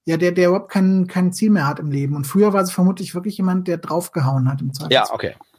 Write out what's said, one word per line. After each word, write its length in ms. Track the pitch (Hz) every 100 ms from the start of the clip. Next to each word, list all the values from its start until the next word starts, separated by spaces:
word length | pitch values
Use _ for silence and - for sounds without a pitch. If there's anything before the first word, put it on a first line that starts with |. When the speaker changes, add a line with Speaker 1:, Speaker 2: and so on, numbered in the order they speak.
| -
Speaker 1:
ja, 120 | 160
der, 140 | 175
der 160 | 180 175
überhaupt 220 | 185 -
kein, 360 | 196 185 190 180
kein 240 | 185 180
Ziel 160 | - 214
mehr 160 | 202 175
hat 140 | -
im 100 | 151
Leben. 240 | 139 139 147
Und 100 | 131
früher 260 | 196 208
war 120 | 196 180
sie 80 |
vermutlich 420 | - 180 190 180 175
wirklich 220 | 202 -
jemand, 300 | 185 185 180
der 100 | 165
draufgehauen 720 | - 165 175 - 131 135 127
hat 120 | 135
im 120 | 135
Zweifelsfall. 180 | - 127
Speaker 2:
Ja, 220 | 127 107
okay. 220 | 110 92 - _